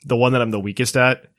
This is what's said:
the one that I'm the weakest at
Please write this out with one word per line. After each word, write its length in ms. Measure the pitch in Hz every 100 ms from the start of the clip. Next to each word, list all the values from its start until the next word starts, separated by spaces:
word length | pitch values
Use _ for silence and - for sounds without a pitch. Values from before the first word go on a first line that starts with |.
| -
the 100 | 117
one 160 | 123
that 80 | 127
I'm 100 | 113
the 80 | 104
weakest 360 | 101 101 120 131
at 300 | 127 127 _